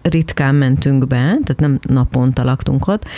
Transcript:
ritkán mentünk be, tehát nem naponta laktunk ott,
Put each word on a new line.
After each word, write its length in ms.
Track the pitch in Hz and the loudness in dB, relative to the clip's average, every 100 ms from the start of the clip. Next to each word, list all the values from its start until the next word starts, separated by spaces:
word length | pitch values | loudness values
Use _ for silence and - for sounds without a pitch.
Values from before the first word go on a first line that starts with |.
ritkán 540 | 165 165 160 - 139 143 | -2 0 -2 -2 0 2
mentünk 520 | 135 139 143 139 131 | 2 2 2 0 0
be, 100 | 127 | 0
tehát 420 | 135 247 277 131 | 0 0 -2 0
nem 200 | 151 135 - | 0 0 0
naponta 560 | 131 123 127 127 131 | 0 2 0 0 0
laktunk 440 | 123 131 - 135 160 | 0 -2 -2 -2 0
ott, 200 | 208 - | -2 -4